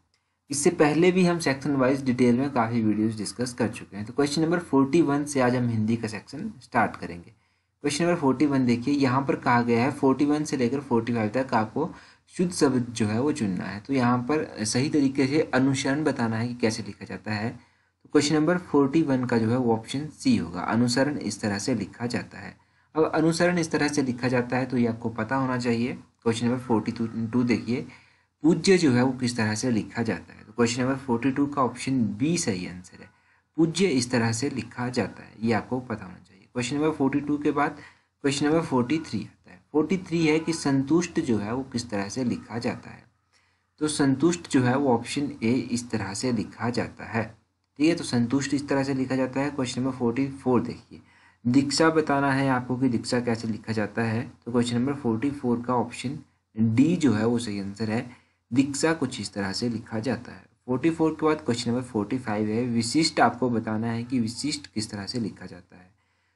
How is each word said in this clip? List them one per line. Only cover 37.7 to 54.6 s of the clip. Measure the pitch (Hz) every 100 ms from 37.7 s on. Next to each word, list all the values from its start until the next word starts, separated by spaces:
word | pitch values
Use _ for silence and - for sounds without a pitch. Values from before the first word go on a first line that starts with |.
| - - _ _ _
क्वेश्चन | 143 139 147
नंबर | 165
फ़ोर्टी | 156 127 120 160
थ्री | 156 107
आता | - - -
है। | 90 _
फ़ोर्टी | 147 156 185
थ्री | - 165 160
है | 156
कि | 160
संतुष्ट | 160 147 135 135 165 170 -
जो | 139 107
है | 104
वो | 123
किस | 135 120 113
तरह | 101 101
से | 127
लिखा | 123 98 - 110
जाता | 120 - -
है। | - - _ _ _ _ _ _ -
तो | 151
संतुष्ट | 151 139 131 165 175 -
जो | 139
है | 123 131
वो | 139
ऑप्शन | 113 - 147 143 -
ए | 113
इस | 127 - 120 -
तरह | 107 101
से | 98 131
लिखा | 117 92 - 113
जाता | 120 87 -
है। | - 113 107 - _ _ _ -
ठीक | 151
है, |
तो | 170
संतुष्ट | - 123 117 135 135
इस | 143 -
तरह | 139
से | 135
लिखा | 131 131 135
जाता | 127 135
है। | 143
क्वेश्चन | 143 123 -
नंबर | 131 127
फ़ोर्टी | 120 120 139
फ़ोर | - 127 123
देखिए, | - - - - - _ _ _
दीक्षा | 120 131 139 - 160
बताना | 160 156 139 139
है | 135 139
आपको | 127 127 123
कि | 131
दीक्षा | 113 - 123
कैसे | 120 113 113
लिखा | 104 -
जाता | 110 101 -
है। | 113 110 - -
तो | -
क्वेश्चन | 120